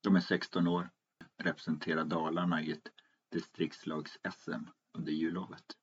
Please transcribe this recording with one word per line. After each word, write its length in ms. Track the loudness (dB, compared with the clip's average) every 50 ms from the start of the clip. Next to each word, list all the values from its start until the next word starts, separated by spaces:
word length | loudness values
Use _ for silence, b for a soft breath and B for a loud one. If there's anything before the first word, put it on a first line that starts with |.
De 140 | 6 6 6
är 40 | 6
sexton 480 | 6 4 2 0 0 -2 0 2 4
år, 220 | 4 4 2 0 -4 _ _ _ _ _ _ -20 -20 _
representerar 680 | -4 -4 -4 -4 -2 -2 -4 -2 -2 0 0 0 0 2
Dalarna 560 | 0 0 0 0 0 0 2 2 2 2 2
i 100 | 0 -2
ett 200 | -4 -4 _ -16 _ b b b b b b _
distriktslags 880 | -4 -4 -4 -4 -2 -2 -2 -2 -2 -8 -6 -4 -4 -4 -6 -8 -14 -8 _
S 240 | -8 -8 -6 -8
M 220 | -6 -6 -6 -8 -10 -16 _ _ _ _
under 180 | -8 -4 -2
jullovet. 540 | 0 0 0 0 0 -2 -6 -8 -12 -16 _ _ -20 _